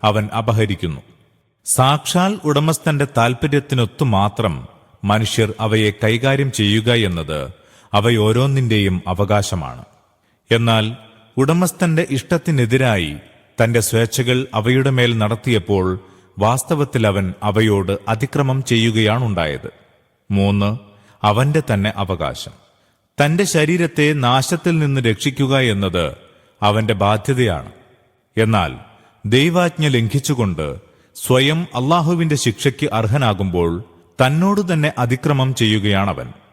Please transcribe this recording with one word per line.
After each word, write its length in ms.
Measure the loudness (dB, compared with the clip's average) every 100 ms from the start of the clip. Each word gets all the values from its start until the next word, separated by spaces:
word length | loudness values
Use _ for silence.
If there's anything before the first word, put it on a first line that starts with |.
അവൻ 240 | 2 2 -2 -4
അപഹരിക്കുന്നു. 600 | 0 0 0 -2 -6 -8 -14 _ _ _ _ _ -6
സാക്ഷാൽ 720 | 2 2 2 0 0 0 -2
ഉടമസ്ഥന്റെ 640 | 0 0 0 0 -2 -2 -2 0
താൽപര്യത്തിനൊത്തു 880 | 0 0 0 0 0 -2 -2 0
മാത്രം 640 | 0 2 0 0 -4 -4 -10 -20 _ _
മനുഷ്യർ 500 | 0 0 0 0 -2 -2
അവയെ 300 | -2 2 0
കൈകാര്യം 640 | 0 0 0 0 0 -2
ചെയ്യുക 400 | 0 0 2 2
എന്നത് 580 | 0 0 -2 -6 -6 -8 -14 _ _ _
അവയോരോന്നിന്റെയും 1080 | 0 2 2 2 2 2 0 2 2 2 0 -4
അവകാശമാണ്. 760 | -4 0 0 0 -6 -8 -12 -20 _ _ _ _ _ _
എന്നാൽ 460 | 0 2 0 -2 -8 -18 -20 _ -2
ഉടമസ്ഥന്റെ 680 | 2 2 0 0 -2 0 -2
ഇഷ്ടത്തിനെതിരായി 1040 | -4 -2 -4 0 0 2 2 2 0 -2 -8 -16 _ _ -2
തന്റെ 220 | 2 2
സ്വേച്ഛകൾ 680 | 0 0 0 -2 0 0 -2
അവയുടെ 360 | -2 0 2 2
മേൽ 280 | 2 2 2
നടത്തിയപ്പോൾ 840 | -2 -2 0 -2 0 0 0 -4 -8 -20 _ 0
വാസ്തവത്തിൽ 680 | 0 0 -2 -2 0 0 2
അവൻ 280 | 0 -2 -4
അവയോട് 560 | -2 2 2 2 0 -4 -4
അതിക്രമം 540 | -4 -2 -2 -2 -2
ചെയ്യുകയാണുണ്ടായത്. 1080 | 0 0 2 2 2 2 -2 -2 -4 -4 -10 -18 _ _ _ _ _
മൂന്ന്, 480 | 0 0 0 -2 -4 -10 _ _ _
അവന്റെ 400 | 0 2 2 0 0
തന്നെ 200 | 0 0 -2
അവകാശം. 560 | -4 -4 -4 -6 -14 -18 _ _ _ _ _ -2
തന്റെ 260 | 0 2
ശരീരത്തെ 680 | 0 2 2 2 0 2 0
നാശത്തിൽ 680 | 2 2 2 0 -2 0 0
നിന്ന് 220 | 2 2
രക്ഷിക്കുക 580 | 0 0 -2 -2 0 2
എന്നത് 560 | 2 0 -2 -2 -2 -6 -20 _ _ _
അവന്റെ 320 | 0 0 0
ബാധ്യതയാണ്. 800 | 0 0 0 0 0 0 -2 -8 -20 _ _ _ _ _ -2
എന്നാൽ 360 | 2 2 0 -6 -18 -20 _ _ 0
ദൈവാജ്ഞ 640 | 2 4 2 0 0 0
ലംഘിച്ചുകൊണ്ട് 800 | 0 0 -2 -2 -2 -2 -2 -6 -8 -16 _ _ -14
സ്വയം 500 | 0 2 2 -2 -4
അള്ളാഹുവിന്റെ 600 | -6 0 0 2 0 0
ശിക്ഷയ്ക്ക് 560 | 0 -2 -2 -2 -2 -4
അർഹനാകുമ്പോൾ 920 | -2 -2 0 0 0 -2 0 0 -2 -10 -20 _ 0
തന്നോട് 540 | 0 2 2 0 0
തന്നെ 200 | 0 0 0
അതിക്രമം 560 | -2 0 0 0 0
ചെയ്യുകയാണവൻ. 800 | 0 2 2 0 0 0 -4 -10 -16 _